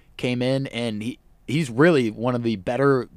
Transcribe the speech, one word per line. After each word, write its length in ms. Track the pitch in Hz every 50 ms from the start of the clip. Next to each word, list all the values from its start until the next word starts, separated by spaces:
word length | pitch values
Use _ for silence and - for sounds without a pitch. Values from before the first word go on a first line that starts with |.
| _ - - -
came 240 | - 127 123 120 123
in, 240 | 127 135 135 139 -
and 340 | - 117 120 117 107 104 107
he, 160 | 120 117 - _ - _ _ _
he's 240 | - 117 160 165 123
really 400 | 113 117 151 180 170 135 120 110
one 240 | 107 107 113 127 123
of 80 | 120 120
the 140 | 117 110
better 520 | 95 90 - 120 123 139 139 135 127 113 - -